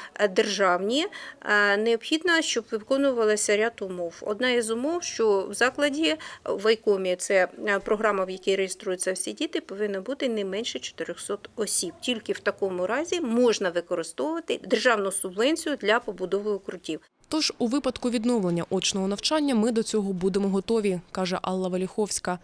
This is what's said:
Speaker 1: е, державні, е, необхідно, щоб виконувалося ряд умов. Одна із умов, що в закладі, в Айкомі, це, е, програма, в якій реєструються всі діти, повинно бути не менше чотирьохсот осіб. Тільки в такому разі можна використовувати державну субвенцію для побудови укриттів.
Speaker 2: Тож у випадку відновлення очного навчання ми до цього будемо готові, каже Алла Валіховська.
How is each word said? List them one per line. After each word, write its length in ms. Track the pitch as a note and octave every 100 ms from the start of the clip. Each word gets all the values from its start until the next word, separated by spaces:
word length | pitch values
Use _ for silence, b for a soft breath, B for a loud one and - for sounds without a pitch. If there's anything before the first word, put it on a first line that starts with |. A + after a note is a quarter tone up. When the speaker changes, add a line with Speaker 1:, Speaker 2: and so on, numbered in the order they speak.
| B -
Speaker 1:
е, 120 | G#3
державні, 800 | F#3+ G#3+ G3 G3 F3+ G3 C4 G4 B B B
е, 360 | - G#3 G3+ G3+
необхідно, 640 | A3 A#3 - D#4+ F4+ E4
щоб 220 | D#4+ A#3+ G#3+
виконувалося 880 | A3 G#3 C4+ C#4 B3 G#3+ G#3+ - G#3
ряд 240 | A3+ -
умов. 320 | G3 F3+ E3+ -
Одна 280 | - G#3 B3+
із 200 | B3 A3
умов, 340 | A3+ C4+ E4+
що 440 | - - A3+ G3 F#3+
в 40 | G3+
закладі, 520 | B3 C4 C#4+ C#4+ D#4+ D#4 B B -
в 220 | - G#3
Айкомі, 480 | A3 A3 G3 F#3 F3+
це, 320 | - G3 F3+ - G#3+
е, 120 | G3
програма, 440 | F#3+ G#3 A3 G3
в 60 | F#3
якій 260 | F#3 - F#3+
реєструються 580 | F#3+ - G#3 F#3 -
всі 200 | F#3 -
діти, 280 | G#3+ D#4 E4
повинно 400 | - G3 G#3 G3
бути 280 | F#3+ C#4+ C#4
не 160 | A3 G3
менше 340 | F#3+ A#3 C4
чотирьохсот 680 | - - E3 E3+ - G3+ - -
осіб. 380 | G3+ - F3+ -
Тільки 320 | - A#3+ -
в 60 | G3
такому 480 | - F#3+ G3 F3+ F3+
разі 340 | B3 E4+ F4+
можна 480 | C4 A#3 B3 G3+ F#3+
використовувати 920 | E3+ E3+ E3+ E3 - C#4+ E4 D#4+ B3
державну 480 | F#3+ G#3+ B3 A3 G3
субвенцію 640 | F3+ F#3+ F#3 B3 D#4+ - C4+
для 240 | G3 A3+
побудови 520 | A#3+ F3+ F3+ G3 G#3
укриттів. 480 | G3+ - F#3 - D#3 b _ -
Speaker 2:
Тож 260 | D#4 D4 -
у 100 | A#3+
випадку 420 | C#4 C4 - B3
відновлення 560 | A#3 A3+ A#3+ F3+ E3+ -
очного 380 | F#3+ - G3 F#3+
навчання 480 | G3+ - D#4 C#4+ A#3+
ми 160 | A3
до 120 | A3+
цього 300 | G#3+ G#3+ G3
будемо 360 | F#3 F#3+ F#3+ G3
готові, 500 | F#3+ F#3+ A3+ G#3 F3+ -
каже 280 | - F#3+ F#3
Алла 280 | - F#3 F#3
Валіховська. 720 | F#3 F#3 - G#3 - - F3+